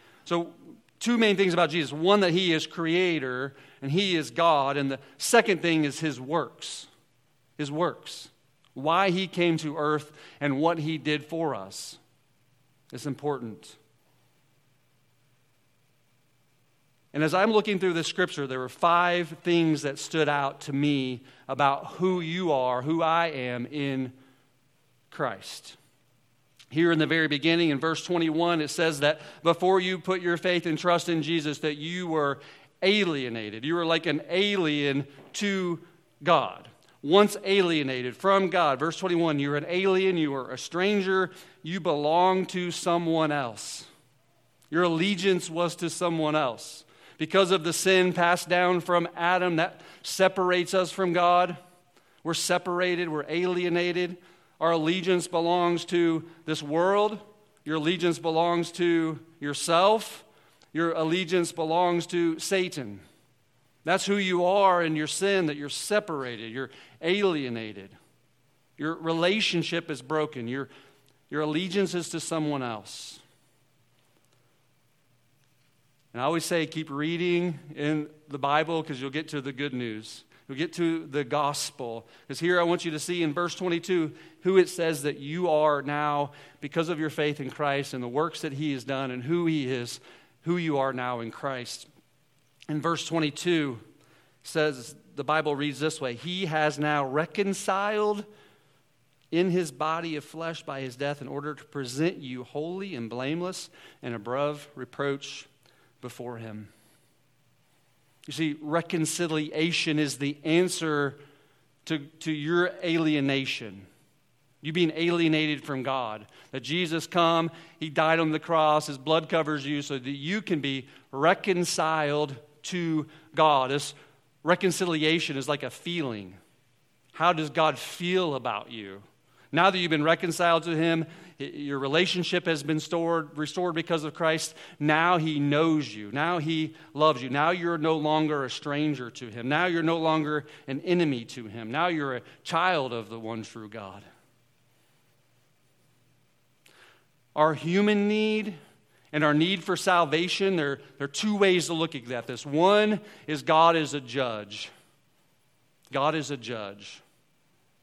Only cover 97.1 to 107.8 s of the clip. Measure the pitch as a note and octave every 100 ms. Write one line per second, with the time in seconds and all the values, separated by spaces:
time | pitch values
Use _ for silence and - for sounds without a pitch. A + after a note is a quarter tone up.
97.1 | C#3+ E3+ - G3 F#3+ - F#3+ G#3 G#3+ G#3
98.1 | G#3 - - - _ _ _ _ _ _
99.1 | _ _ E3 F#3 F3+ D#3+ C3+ D#3 E3 E3+
100.1 | D3+ - D#3+ E3 D#3+ - C3+ C3 A#2+ C#3+
101.1 | C#3+ C3 C#3 D3 C#3+ - C#3+ B2 C3+ E3
102.1 | F#3 C3+ B2+ A#2+ D3 D#3+ F#3 G3 C#3 A2+
103.1 | A#2+ C3+ E3 F3+ F3+ - - - - B2+
104.1 | A#2 G#2+ C3 D3 D3 - - B2+ - C#3+
105.1 | C#3 - - - _ _ _ _ _ B2
106.1 | - B2 A2+ A2+ G#2+ G#2 _ _ _ _
107.1 | _ _ _ _ _ _ _